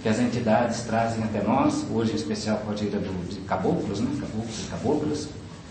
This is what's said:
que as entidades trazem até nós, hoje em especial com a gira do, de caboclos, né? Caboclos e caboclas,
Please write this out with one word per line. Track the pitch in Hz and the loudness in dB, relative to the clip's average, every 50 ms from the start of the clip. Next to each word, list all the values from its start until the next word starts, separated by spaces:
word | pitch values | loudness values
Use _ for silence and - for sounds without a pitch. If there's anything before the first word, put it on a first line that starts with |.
| - | 2
que | 113 | 2
as | 107 123 | 2 4
entidades | 123 113 113 117 101 110 107 117 120 110 - - | 2 2 2 0 4 4 6 6 6 4 0 -2
trazem | - - 110 113 117 113 113 110 110 | -2 0 2 2 2 2 0 0 -2
até | 107 - 107 | 0 0 0
nós, | 98 107 123 139 143 - - - - - | 2 2 2 4 4 4 2 2 -2 0
hoje | 110 113 117 107 | 0 2 2 2
em | 101 | 0
especial | 101 - - 107 - - 107 107 | 0 -2 -2 -2 -2 0 0 0
com | - - 107 | 0 0 -2
a | 104 | -2
gira | - 107 95 - 101 | 0 0 0 0 0
do, | 87 - 92 90 85 87 | -2 -2 -4 -4 -4 -6
de | 98 92 | -6 -8
caboclos, | - - 92 - 92 131 175 165 - 101 98 98 | -4 -2 -2 0 2 2 2 2 0 -2 -2 0
né? | 120 139 147 - | 0 0 0 -2
Caboclos | 101 104 104 107 113 117 - 98 92 | -4 -4 -4 -4 -4 -4 -6 -8 -8
e | - | -6
caboclas, | - - - 120 147 151 151 151 147 - - - - - - - - - - - | -6 -2 0 0 2 2 0 0 -2 -2 -4 -8 -10 -12 -12 -14 -14 -14 -16 -16